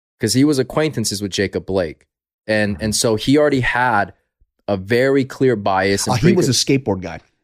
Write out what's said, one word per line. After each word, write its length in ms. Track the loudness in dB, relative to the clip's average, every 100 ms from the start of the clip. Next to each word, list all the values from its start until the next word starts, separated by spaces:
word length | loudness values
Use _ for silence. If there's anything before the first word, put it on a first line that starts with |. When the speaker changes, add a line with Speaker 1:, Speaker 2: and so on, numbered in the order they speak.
| _ _
Speaker 1:
'Cause 140 | -2
he 100 | 2
was 140 | 2 2
acquaintances 600 | -2 -2 -2 -2 -4 -4
with 120 | -6
Jacob 340 | -2 -2 -4 -4
Blake. 400 | -2 -2 -6 _ _ _ _ -4
And, 300 | -2 -2 -2
and 140 | -4
so 220 | -2 0 0
he 200 | 2 2
already 240 | 2 2
had 520 | 0 0 0 0 -2 -8 _ _ _ _ -6
a 80 | -4
very 480 | 0 0 2 2
clear 320 | 0 0 0 2
bias. 500 | 0 0 2 0 0
And 80 |
Speaker 2:
Oh, 20 | 2
he 160 | 4
was 160 | 4 2
Speaker 1:
precon- 20 |
Speaker 2:
a 280 | 0 0 0
skateboard 220 | 0 -6
guy. 180 | -6 -14 -18 _